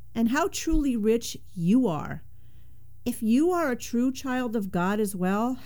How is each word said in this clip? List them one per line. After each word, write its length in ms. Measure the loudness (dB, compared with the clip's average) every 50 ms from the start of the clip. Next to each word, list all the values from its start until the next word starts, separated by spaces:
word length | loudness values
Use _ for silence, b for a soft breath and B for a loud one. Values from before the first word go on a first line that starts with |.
| -14 -8 -2
And 140 | 0 0 2
how 180 | 2 2 0 0
truly 480 | -2 -4 0 2 4 4 4 4 2
rich 400 | 2 4 4 2 2 0 -4 -8 -10 -12 -10 -6
you 320 | -2 2 4 6 6 4 4
are. 340 | 0 -2 -4 -6 -8 -10 -10 -12 b b b b b b b b b b b b -14 -8 -6
If 180 | -6 -4 -2 2
you 280 | 4 4 6 6 4
are 200 | 4 2 2 0
a 60 | 0
true 360 | -2 -4 -2 0 0 0 0 0
child 440 | -2 -4 -4 -2 -2 -2 -2 -2
of 140 | -2 -2 0
God 300 | 0 0 0 2 2 0
as 160 | 0 -2 -2
well, 420 | -2 0 0 0 0 0 -2 -2 -4 -6